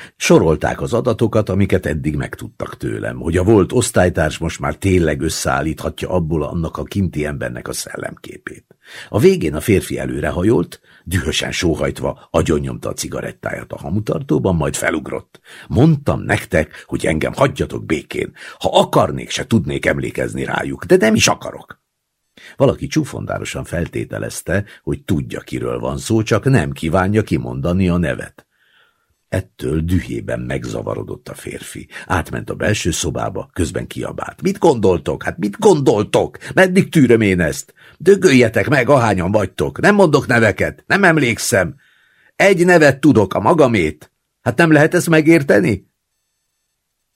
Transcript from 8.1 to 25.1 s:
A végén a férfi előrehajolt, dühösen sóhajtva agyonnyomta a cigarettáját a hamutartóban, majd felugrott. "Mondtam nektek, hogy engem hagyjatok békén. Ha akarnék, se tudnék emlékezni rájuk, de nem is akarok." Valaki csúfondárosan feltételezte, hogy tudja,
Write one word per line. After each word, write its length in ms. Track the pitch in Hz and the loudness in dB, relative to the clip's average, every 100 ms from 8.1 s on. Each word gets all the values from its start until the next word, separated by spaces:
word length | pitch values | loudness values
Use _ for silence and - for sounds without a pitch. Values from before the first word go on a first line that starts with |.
| - - - - - _ _ - - - | -12 -18 -16 -16 -16 _ _ -20 -20 -6
A 100 | 104 | 2
végén 360 | 160 190 80 73 | 4 4 -2 -4
a 60 | |
férfi 360 | - 95 - - | 0 0 0 -6
előrehajolt, 840 | 65 64 76 80 92 85 85 - _ _ | -6 -4 -4 -2 0 0 -2 -8 _ _
dühösen 480 | - 92 80 69 - | -4 -4 -2 -4 -6
sóhajtva 760 | - 90 71 71 - 65 71 - | -4 -2 -2 -4 -4 -6 -8 -4
agyonnyomta 580 | 82 80 78 67 58 - | -2 0 0 -2 -8 -10
a 40 | |
cigarettáját 760 | 50 - 64 58 - - - 58 | -8 -8 -8 -10 -10 -10 -10 -12
a 60 | - | -12
hamutartóban, 800 | - 98 110 - - 151 110 87 | -6 -6 -4 -6 -2 0 2 0
majd 200 | 71 69 | -2 -2
felugrott. 640 | - 80 67 62 - _ _ - - | -2 -4 -6 -12 -12 _ _ -20 -4
"Mondtam 540 | 82 151 143 - 107 | 4 4 4 0 -2
nektek, 640 | 95 104 - 82 76 - - | 0 -2 0 -2 -2 -6 -10
hogy 180 | - - | -6 -2
engem 280 | 80 69 | -2 -2
hagyjatok 520 | 58 135 - 85 60 53 | 0 0 0 -6 -6 -4
békén. 480 | 78 - - - - - - | -4 -4 -8 -8 -10 -20 -8
Ha 220 | - - | 0 2
akarnék, 500 | 185 151 98 69 58 | 4 2 0 -2 -8
se 180 | - - | -8 0
tudnék 380 | 113 71 69 82 | 0 0 -4 -2
emlékezni 580 | 71 60 - 62 64 | -2 -4 -6 -6 -6
rájuk, 420 | 67 - 69 67 - | -6 -6 -6 -6 2
de 100 | 180 | 4
nem 200 | 220 220 | 4 2
is 120 | - | 2
akarok." 520 | - - - - - _ _ _ _ _ _ - - | 0 -6 -16 -18 -20 _ _ _ _ _ _ -12 0
Valaki 320 | 135 - - | 0 0 -2
csúfondárosan 760 | 160 147 57 - 50 50 67 | -4 -4 -6 -8 -8 -8 -10
feltételezte, 1040 | 65 87 82 - 57 - 55 - - 92 104 - | -8 -6 -6 -6 -8 -8 -8 -10 -4 -4 -4 -10
hogy 220 | - 71 | -8 -8
tudja, 360 | - | -4